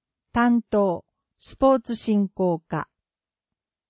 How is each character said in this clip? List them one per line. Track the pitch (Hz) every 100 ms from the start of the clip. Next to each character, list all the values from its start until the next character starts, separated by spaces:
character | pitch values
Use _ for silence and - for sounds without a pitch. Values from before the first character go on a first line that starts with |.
| _ _ _
担 | 233 240 233
当、 | - 208 196 170 - _ _ _
ス | - -
ポ | 269 262
ー |
ツ | -
振 | 226 - 208 196
興 | - 185 165
課。 | - 156 - _ _ _ _ _ _ _ _ _